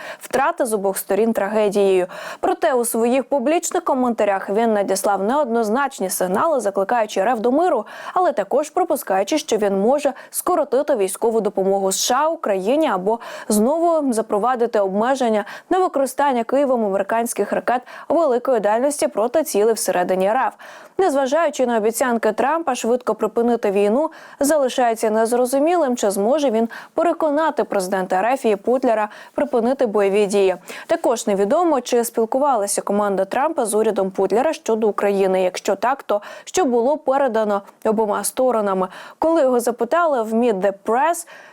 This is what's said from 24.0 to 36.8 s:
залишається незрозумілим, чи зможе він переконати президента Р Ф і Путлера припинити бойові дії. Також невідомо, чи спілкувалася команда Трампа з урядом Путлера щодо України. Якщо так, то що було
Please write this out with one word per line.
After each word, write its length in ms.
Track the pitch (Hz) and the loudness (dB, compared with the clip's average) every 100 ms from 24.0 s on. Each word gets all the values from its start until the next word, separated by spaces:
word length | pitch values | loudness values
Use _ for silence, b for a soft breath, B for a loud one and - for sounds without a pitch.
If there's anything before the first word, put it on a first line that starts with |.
| 311 B B B | -2 B B B
залишається 720 | 285 311 262 247 240 226 226 | 0 2 2 2 0 0 0
незрозумілим, 880 | 214 226 240 247 269 302 349 285 247 | 0 2 2 2 2 2 2 0 0
чи 140 | 214 | -2
зможе 400 | 190 208 302 277 | 0 0 2 2
він 180 | 220 226 B B | 0 -2 B B
переконати 720 | - 339 330 320 285 320 262 | -2 0 0 0 2 0 0
президента 520 | 214 202 185 190 185 185 | -2 -2 -2 -4 -2 0
Р 100 | 214 | 0
Ф 200 | 262 226 | 0 0
і 100 | 202 | 0
Путлера 540 | - 262 262 220 214 B B | 0 0 2 0 -2 B B
припинити 520 | - 285 247 226 277 247 | -4 -2 0 0 0 0
бойові 400 | 208 196 196 208 | 2 2 2 2
дії. 300 | 202 190 180 B B - | 2 2 0 B B -4
Також 400 | 330 330 233 - | -2 0 0 0
невідомо, 540 | 196 202 294 349 277 | 0 2 2 2 0
чи 220 | 240 247 | 0 0
спілкувалася 800 | 226 - 226 262 285 240 247 - | 0 -2 -2 0 2 0 0 -4
команда 440 | - 202 208 190 190 | -2 -2 0 0 -2
Трампа 400 | 247 294 311 233 | 0 -2 -2 -2
з 80 | |
урядом 380 | 202 220 208 190 | 0 0 0 -2
Путлера 420 | 190 196 202 302 | 0 0 2 0
щодо 340 | 302 - 226 220 | -2 -2 0 0
України. 560 | 196 202 196 190 190 | 0 0 2 2 2
Якщо 320 | 185 180 - 196 | 0 -2 -4 -2
так, 280 | 233 277 | -2 -2
то 180 | - 208 B B | -2 -4 B B
що 220 | - 370 320 | -4 0 2
було 320 | 240 | 2